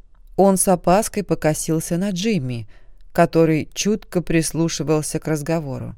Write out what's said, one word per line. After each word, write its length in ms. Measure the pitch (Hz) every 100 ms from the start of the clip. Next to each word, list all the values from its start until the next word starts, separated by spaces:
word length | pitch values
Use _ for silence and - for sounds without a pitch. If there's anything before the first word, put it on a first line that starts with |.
| - - - -
Он 220 | 196 190
с 100 | 196
опаской 560 | 175 175 190 - 202
покосился 720 | - 170 156 151 - 160 - 175
на 140 | 202
Джимми, 560 | 175 220 190 127 120 107 - - - -
который 580 | - 170 165 160 156 -
чутко 480 | - 202 220 - 175
прислушивался 1000 | 156 165 156 151 165 - 147 156 151 156
к 80 | -
разговору. 680 | 156 147 165 151 123 120